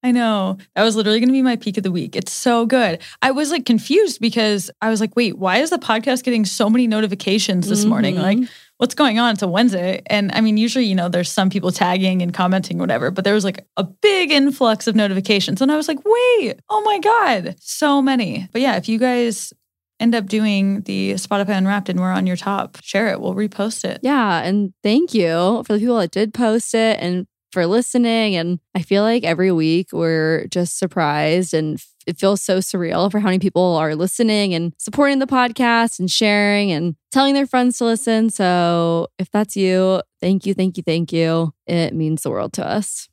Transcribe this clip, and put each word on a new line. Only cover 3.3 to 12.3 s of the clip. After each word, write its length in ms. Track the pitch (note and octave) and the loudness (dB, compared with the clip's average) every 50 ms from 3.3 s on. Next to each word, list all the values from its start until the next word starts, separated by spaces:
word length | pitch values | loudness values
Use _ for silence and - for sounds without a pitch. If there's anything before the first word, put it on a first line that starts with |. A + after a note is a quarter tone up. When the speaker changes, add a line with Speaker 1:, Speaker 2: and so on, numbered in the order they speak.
| C4+ | 0
Speaker 1:
was, 180 | C4 D#4 C#4 | 0 -2 -2
like, 140 | D#4+ E4+ - | -2 -4 0
confused 540 | - A#3+ G#3+ - - C#4 F#4+ A4 F4+ B3 - | 2 0 0 2 2 2 4 4 2 0 -2
because 500 | G#3+ A#3 - A#3 A3 G#3+ G#3 G3+ E3+ - - _ | -2 -2 0 0 0 0 0 -2 -4 -8 -10 _
I 100 | - A3 | -2 -2
was 100 | A3 G#3 | 0 0
like, 160 | G#3+ G#3+ - | -2 -2 0
"Wait, 200 | A#3+ A#3+ G#3+ - - | 0 0 0 -2 -2
why 180 | F#3 F#3 F3+ A3+ | -2 0 2 2
is 120 | D4 D#4+ | 2 2
the 60 | F4+ D#4+ | -2 -4
podcast 440 | - - A3 A3+ A3+ C#4 B3+ B3+ B3+ | 0 0 -2 0 0 -2 -2 -2 0
getting 220 | C4 A#3+ A3+ G#3+ | -2 0 0 0
so 260 | F#3 - - A3 G3+ | -2 0 0 2 2
many 160 | A3 B3 B3+ | 4 2 2
notifications 800 | A#3 G#3+ G#3+ A3 G#3 F#3+ G3 - G3+ F#3+ A3 F#3+ - G3 F3+ F3 G3+ | 2 2 0 0 -2 -4 -4 -2 0 0 0 0 0 0 0 0 0
this 160 | G#3 G#3 G#3 | 0 2 2
morning? 300 | G#3+ A#3 A#3+ A3 F#3 F#3 | 2 2 2 2 0 0
Speaker 2:
Mm-hmm. 280 | F3+ E3+ F#3 G#3 A#3 B3+ | 0 2 2 2 2 0
Speaker 1:
Like, 60 | A#3+ - - - _ _ | -2 -6 -20 -20 _ _
what's 180 | _ A#3 B3 - | _ -2 -2 2
going 240 | - D4 C4 G#3+ A3+ | 2 2 2 4 2
on? 140 | A#3+ A#3+ A3 | 2 2 2
It's 100 | G3+ G#3+ | 0 -2
a 60 | F#3 | 0
Wednesday." 540 | E3+ G3 A#3 B3 G3 F3+ F3 F#3 F#3 - - | 2 4 2 2 2 0 -2 -2 -4 -4 -4
And 240 | - - G#3 G3+ G3 - | -2 -2 0 0 0 0
I 80 | - | 2
mean, 160 | A3 A3 G#3+ | 2 2 2
usually, 280 | G#3+ A3 A#3+ A3+ C4 B3 | 2 0 0 0 0 0
you 100 | G#3+ F#3+ | 2 2
know, 140 | F#3 E3+ F3 | 0 0 0
there's 200 | E3+ F3 F3 E3 - | 0 -2 -2 -2 0
some 180 | - F#3+ F#3+ | 0 0 2
people 220 | F#3 G3+ E3 F3+ F3+ | 0 0 -2 -2 -2
tagging 500 | - F#3 F3+ F3+ F#3 F#3+ F#3+ F#3 F#3 F3+ | 0 0 0 0 0 0 0 0 0 -2
and 100 | F3 | -2